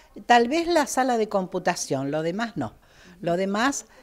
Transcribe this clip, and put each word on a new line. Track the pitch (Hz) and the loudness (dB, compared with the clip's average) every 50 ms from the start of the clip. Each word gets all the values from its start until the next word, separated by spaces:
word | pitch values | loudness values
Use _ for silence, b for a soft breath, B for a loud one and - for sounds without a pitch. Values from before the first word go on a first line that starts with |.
| B B - - 208 | B B -20 -4 4
Tal | - 240 240 240 233 | 6 6 6 6 4
vez | 302 339 339 | 0 0 0
la | 339 349 311 277 | 2 2 2 0
sala | - - 262 254 262 240 | 0 0 -2 0 0 0
de | 226 214 214 | 0 -2 -2
computación, | - 196 185 175 - 180 170 185 175 - - - 143 131 139 139 | -2 -2 -2 -4 -6 -2 -2 -2 -2 -2 -4 -4 -2 -2 -2 -2
lo | 147 156 160 | -4 -2 -2
demás | 170 175 208 233 220 - | -4 -4 -4 -6 -6 -6
no. | 156 123 107 - B B B B B B B B B | -6 -6 -6 -8 B B B B B B B B B
Lo | - 170 170 | -4 -2 -2
demás, | 180 190 196 202 208 240 277 - - - B B B | 0 -2 -2 0 0 0 0 -2 -4 -8 B B B